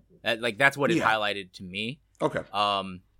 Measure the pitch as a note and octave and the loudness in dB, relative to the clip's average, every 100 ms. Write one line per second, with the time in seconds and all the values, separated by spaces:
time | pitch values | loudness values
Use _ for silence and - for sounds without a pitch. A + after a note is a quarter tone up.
0 | _ - G#2+ A2+ A#2+ G#2 C#3 C#3 C#3 D#3+ | _ -6 -2 0 -2 4 4 4 2 4
1 | A#2 A2 G#2 G2+ F#2 - F#2 F#2+ A2 D3+ | 2 2 0 -4 -8 -12 -10 -8 -8 -8
2 | _ - D#3 G2+ - G2+ G#2 G2+ F#2+ F#2 | _ -4 -2 -2 -4 0 0 0 -4 -10
3 | - _ | -16 _